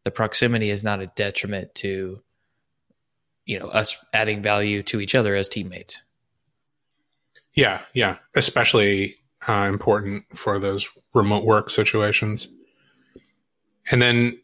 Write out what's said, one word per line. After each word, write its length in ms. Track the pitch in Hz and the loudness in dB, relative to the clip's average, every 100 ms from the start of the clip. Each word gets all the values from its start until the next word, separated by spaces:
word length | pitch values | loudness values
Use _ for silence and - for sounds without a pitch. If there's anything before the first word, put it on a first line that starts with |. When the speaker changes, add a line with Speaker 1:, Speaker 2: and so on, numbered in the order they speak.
Speaker 1:
the 60 | - | -8
proximity 600 | - 110 - 123 117 107 | -4 -2 0 0 0 -2
is 140 | 101 | -2
not 160 | 107 101 | -4 -4
a 60 | 95 | -6
detriment 680 | - 101 - 101 98 90 - | -4 -4 -4 -6 -8 -10 -8
to, 440 | 98 95 92 95 _ _ _ _ _ _ _ _ _ _ _ _ | -6 -6 -8 -12 _ _ _ _ _ _ _ _ _ _ _ _
you 140 | - 101 | -10 -10
know, 100 | 95 | -4
us 280 | 110 110 - _ | -2 -2 -6 _
adding 300 | 107 107 104 | -2 0 -2
value 400 | 104 104 104 104 | 0 0 0 -2
to 160 | 98 110 | -4 -6
each 140 | 101 | 0
other 200 | 131 107 | 0 2
as 140 | 98 98 | 0 -2
teammates? 520 | 110 92 90 - - _ _ _ _ _ _ _ _ _ _ _ _ _ _ _ | -6 -10 -12 -16 -18 _ _ _ _ _ _ _ _ _ _ _ _ _ _ _
Speaker 2:
Yeah, 280 | - 120 95 - | 2 2 2 -4
yeah. 260 | 131 104 92 _ | 0 0 -2 _
Especially, 840 | - 123 - 113 117 101 98 101 - _ _ - | 0 2 2 4 4 4 2 -2 -8 _ _ -2
uh, 200 | 104 101 | 0 0
important 560 | 101 - 104 101 101 - - | 0 0 0 0 -8 -12 -8
for 220 | - 101 | -4 -2
those 280 | 98 98 - - _ | -2 -4 -8 -12 _
remote 300 | 123 101 104 | 2 4 2
work 260 | 107 107 104 | 4 2 2
situations. 800 | - 107 107 104 101 107 107 - - _ _ _ _ _ - _ _ _ _ _ _ - | 0 2 2 0 0 -2 -4 -10 -18 _ _ _ _ _ -20 _ _ _ _ _ _ 0
And 100 | 127 | 2
then 380 | 123 120 120 120 | 4 4 2 -2